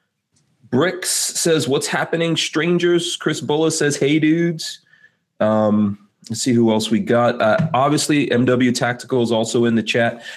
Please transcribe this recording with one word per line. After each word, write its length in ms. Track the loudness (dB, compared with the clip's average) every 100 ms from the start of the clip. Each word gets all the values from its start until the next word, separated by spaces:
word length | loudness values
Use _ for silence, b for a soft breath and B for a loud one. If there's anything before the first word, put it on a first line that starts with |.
| _ _ _ _ _ _ -4
Bricks 400 | 0 0 -2 -6
says, 560 | -4 -4 -2 0 0 0
"What's 200 | -2 -2
happening, 480 | -4 -2 -2 -2 -2
strangers?" 800 | -2 -2 0 2 2 0 0 -4
Chris 240 | -4 -4
Bullis 340 | -2 0 0 0
says, 180 | -2 0
"Hey, 240 | 0 2
dudes." 600 | 2 2 0 -4 -10 -14 b b b b _ _
Um, 580 | 0 2 2 2 0 -4 _ _ -12
let's 120 | -4
see 100 | 0
who 180 | 2 4
else 180 | 2 0
we 80 | -2
got. 400 | 2 2 2 2
Uh, 280 | 0 2 0
obviously, 560 | 0 0 0 0 0 0
M 120 | 0 2
W 260 | 2 2
Tactical 480 | 0 -2 -4 -4 -2
is 100 | 0
also 320 | 0 0 0
in 120 | 2 0
the 80 |
chat. 400 | 0 0 0 -4 B